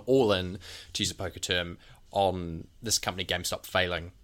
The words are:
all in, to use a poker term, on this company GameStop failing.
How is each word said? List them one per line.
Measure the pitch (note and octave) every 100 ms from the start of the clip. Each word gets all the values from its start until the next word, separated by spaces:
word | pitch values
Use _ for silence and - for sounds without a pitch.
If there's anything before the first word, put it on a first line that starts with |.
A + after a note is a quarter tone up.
| -
all | C3+ A2
in, | F#2 F#2 F#2+ - - -
to | -
use | F2+
a |
poker | E2+ F2+ F#2+
term, | - F2+ F2 F2 - - -
on | G2+ G2 F#2 E2+ E2 - -
this | A2 -
company | G#2+ F#2 F2
GameStop | F2+ - - -
failing. | F#2+ F2+ F2 F2 -